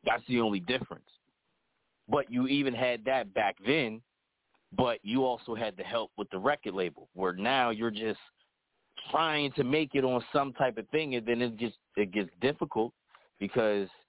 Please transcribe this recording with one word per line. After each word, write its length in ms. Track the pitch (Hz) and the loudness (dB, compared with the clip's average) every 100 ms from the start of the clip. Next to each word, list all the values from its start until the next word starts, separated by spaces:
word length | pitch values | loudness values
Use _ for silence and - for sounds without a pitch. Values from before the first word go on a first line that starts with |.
That's 180 | - 113 - | 0 -2 0
the 120 | 123 | 2
only 200 | 113 98 | 4 2
difference. 480 | 87 127 - 82 _ _ _ _ _ _ _ _ _ _ - | 0 -2 -2 -12 _ _ _ _ _ _ _ _ _ _ -2
But 220 | 143 139 | 0 0
you 160 | 123 131 | 0 2
even 260 | 139 135 | 4 2
had 300 | 120 127 120 | 2 0 0
that 280 | 110 131 104 | 0 0 0
back 220 | 95 101 - | 0 0 0
then, 360 | 101 156 120 110 _ _ _ _ _ _ _ - | 0 2 0 -4 _ _ _ _ _ _ _ 0
but 220 | 127 113 | 0 0
you 220 | 101 123 | -2 2
also 300 | 131 117 - | 2 0 -6
had 220 | 113 110 92 | -4 -4 -6
the 60 | |
help 280 | 117 117 110 - | -6 -4 -6 -8
with 140 | 104 | -8
the 80 | 95 | -2
record 360 | 113 147 110 | 0 0 -4
label, 340 | 92 90 - - | -2 -4 -4 -18
where 180 | 90 95 | -4 -2
now 380 | 92 107 135 120 | 0 0 2 2
you're 200 | 110 117 | 0 -2
just 300 | 107 110 104 - _ _ _ _ _ _ - - | -2 -4 -6 -10 _ _ _ _ _ _ -20 -4
trying 420 | 156 160 151 143 | 0 2 2 -2
to 120 | 139 | 0
make 300 | 127 151 151 | 0 2 2
it 100 | 143 | 2
on 180 | 131 127 - | 2 0 0
some 200 | 143 139 | 0 0
type 260 | 120 135 113 | 0 0 0
of 100 | 101 | -4
thing, 260 | 151 151 123 | -2 -2 -2
and 100 | 113 | 0
then 160 | 117 | 0
it 140 | 123 110 | 0 -2
just, 200 | 117 - _ - | -6 -6 _ -2
it 160 | 101 | 0
gets 180 | 104 92 _ | 0 -2 _
difficult 520 | 127 156 156 117 117 _ _ - _ _ | -2 0 -2 0 -2 _ _ -20 _ _
because 500 | 101 - 110 104 98 - | -4 2 2 2 -2 -10